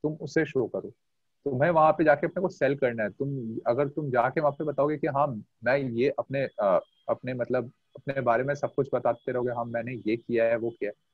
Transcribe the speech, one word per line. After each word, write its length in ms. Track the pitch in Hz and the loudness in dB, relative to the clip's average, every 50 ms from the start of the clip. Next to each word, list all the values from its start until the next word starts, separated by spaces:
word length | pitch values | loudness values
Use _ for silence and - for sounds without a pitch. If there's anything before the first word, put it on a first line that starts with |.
तुम 100 | - 151 | -2 -4
उसे 320 | 156 160 165 147 - 160 160 | -4 -4 -8 -2 0 0 0
शो 220 | 143 - 135 117 | 2 0 -2 -2
करो। 240 | 95 - 95 95 101 - _ _ _ _ _ _ _ _ _ _ | 0 -4 -6 -8 -8 -16 _ _ _ _ _ _ _ _ _ _
तुम्हें 260 | 143 131 127 143 170 | -4 0 2 2 4
वहां 220 | 175 160 156 156 | 6 6 6 6
पे 120 | 151 - 165 | 6 6 6
जाके 220 | 151 143 143 165 | 4 6 4 2
अपने 140 | 147 - 180 | -2 -2 -2
को 80 | 190 180 | -2 -2
sell 260 | 185 - 147 135 143 | 0 0 0 0 2
करना 280 | 139 - 123 117 113 | 2 0 0 0 0
है। 80 | 107 104 | -2 -4
तुम, 480 | 120 _ 139 139 139 135 120 113 113 - - | -2 _ -6 -4 -4 -6 -6 -6 -8 -4 -2
अगर 220 | 113 120 127 143 139 | 0 0 0 0 -2
तुम 220 | 139 165 156 143 | -2 -4 -4 0
जाके 300 | 123 123 117 131 - 170 | 2 2 2 2 0 0
वहां 120 | 156 143 | 0 0
पे 120 | 139 - 160 | -2 -2 -4
बताओगे 320 | 151 139 160 160 147 151 | -4 0 0 0 0 0
कि 100 | 139 - | -2 -2
हाँ 380 | 156 131 139 147 151 127 107 - _ _ _ 110 | -2 0 0 0 0 -2 -8 -10 _ _ _ 0
मैं 120 | 117 131 | 0 2
ये 320 | 143 135 131 117 117 123 143 - - | 2 0 -2 0 0 0 0 0 -2
अपने, 300 | 120 _ 131 139 135 123 _ - | -6 _ -2 -4 -4 -4 _ 0
अ, 180 | 107 98 92 82 - _ _ _ _ - | 2 4 4 4 2 _ _ _ _ -4
अपने 260 | 117 - - 127 131 | -4 -2 -2 -8 -4
मतलब 380 | 123 - - 175 - 117 123 _ _ _ _ _ | -4 -4 -2 -2 -2 -2 -4 _ _ _ _ _
अपने 240 | - _ - 139 139 | -12 _ -6 -4 -2
बारे 240 | 127 120 113 117 131 | 2 2 2 2 2
में 100 | 139 143 | -2 -2
सब 200 | 143 - 120 - | -4 -4 -4 -2
कुछ 140 | - 139 - | -2 -2 0
बताते 400 | - 123 - 120 120 - _ - | -2 0 0 0 -2 0 _ -6
रहोगे, 180 | 123 123 120 123 | -4 -2 -2 -2
हाँ 140 | 117 120 117 | -2 -4 -6
मैंने 300 | 117 117 117 117 120 131 | -4 -4 -6 -6 -6 -8
ये 220 | 113 - 104 110 | -6 -2 -2 -2
किया 280 | 117 - - 120 113 113 | -2 -2 -2 0 2 2
है, 120 | 113 117 | 2 2
वो 140 | 117 110 117 | 0 -2 -6
किया 200 | 113 _ 113 104 | -6 _ -8 -8
है। 140 | - _ _ _ | -8 _ _ _